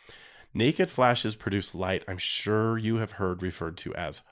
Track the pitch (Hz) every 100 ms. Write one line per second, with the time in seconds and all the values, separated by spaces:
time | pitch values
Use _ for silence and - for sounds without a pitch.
0 | - - - - - - 120 160 185 -
1 | 123 123 110 107 - 101 - 90 92 92
2 | - 90 - - 104 107 113 113 107 113
3 | 110 - 92 90 92 - 82 80 - -
4 | 80 73 -